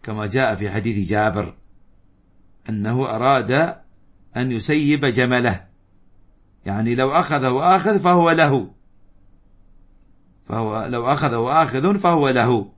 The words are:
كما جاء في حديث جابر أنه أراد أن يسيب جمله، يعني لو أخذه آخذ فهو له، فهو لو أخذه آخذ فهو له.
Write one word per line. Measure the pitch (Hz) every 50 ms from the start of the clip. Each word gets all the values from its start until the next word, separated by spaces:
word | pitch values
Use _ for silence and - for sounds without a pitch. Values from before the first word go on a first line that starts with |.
| -
كما | - 107 107 107
جاء | 101 95 131 135 131 107
في | 90 104 101
حديث | 92 110 98 113 110 101 98 82
جابر | 107 104 107 110 85 104 101 - - - - - - - - _ _ _ _ _ _ _ _ _ _ _ _ - - _ _ -
أنه | 110 104 101 107 117 127 135
أراد | 120 113 110 120 131 139 131 110 101 127 143 165 170 - - - - - - _ _ - _ - - -
أن | 117 123 131
يسيب | 123 110 101 - 151 151 151 143 151 143 139
جمله، | 139 110 127 127 123 127 123 120 120 92 87 - - _ _ _ _ _ - _ _ _ - - _ _ _ _ _ _ _ _
يعني | 95 98 104 110 117 120
لو | 123 131 135
أخذه | 143 165 180 - 156 143 131 131 123 131 151 180 185
آخذ | 190 - 208 214 196
فهو | - 175 180 175 170 165
له، | 165 160 160 147 135 131 98 - - _ _ _ _ - - _ _ - _ - - _ _ _ _ _ - _ - - - _ _ _ _ _ - _ _ _ _ _ _ _
فهو | 107 113 113 107 107 113 104
لو | - 123 120 117
أخذه | 127 143 143 156 135 117 117 113 123 143 160 160
آخذ | 123 110 131 139 185 208 196
فهو | 196 175 170 160 143 135
له. | 127 127 117 120 123 110 98 - -